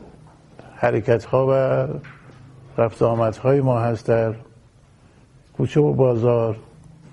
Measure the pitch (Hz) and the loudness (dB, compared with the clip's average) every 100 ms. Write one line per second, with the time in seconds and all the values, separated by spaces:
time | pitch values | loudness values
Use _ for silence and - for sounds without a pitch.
0 | - - - - _ - - - 120 120 | -20 -20 -20 -20 _ -20 -20 -4 -2 -2
1 | 110 117 - 131 131 135 131 131 131 143 | 0 0 0 0 2 2 0 -2 -4 -8
2 | - - - - - - - - 117 - | -14 -20 -20 -20 -20 -20 -10 -2 -2 0
3 | 120 117 113 104 131 143 131 120 117 113 | 0 0 -2 -2 0 2 2 0 -2 -4
4 | - 113 113 113 - - _ _ _ _ | 0 0 0 -6 -14 -20 _ _ _ _
5 | - _ _ _ _ - 131 156 147 131 | -20 _ _ _ _ -6 -2 0 2 2
6 | 131 117 120 120 113 110 - - - - | 2 2 2 2 0 -4 -12 -20 -20 -20
7 | - | -20